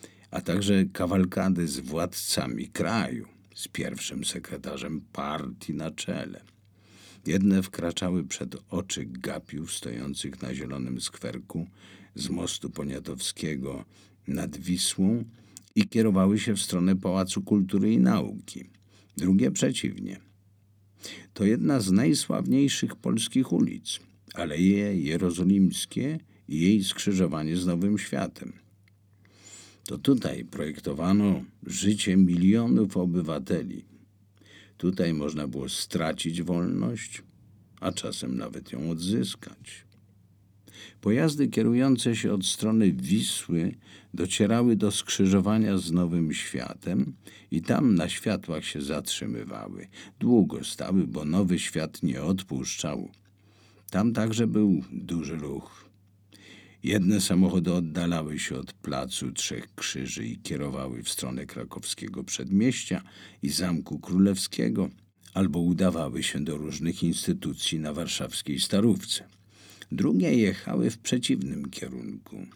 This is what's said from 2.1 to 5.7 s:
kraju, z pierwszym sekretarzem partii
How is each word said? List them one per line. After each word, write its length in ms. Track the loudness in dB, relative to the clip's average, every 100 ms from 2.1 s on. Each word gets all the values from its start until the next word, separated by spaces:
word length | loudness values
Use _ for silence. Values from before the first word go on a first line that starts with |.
| -4 -4 -2 -2 -6 -8
kraju, 600 | -4 0 0 0 -4 -10 -20 _
z 140 | -14 -10
pierwszym 560 | -6 -6 -6 -8 -6
sekretarzem 760 | -6 -6 -8 -10 -8 -8 -6 -8 -8
partii 600 | -8 -4 -4 -6 -10 -8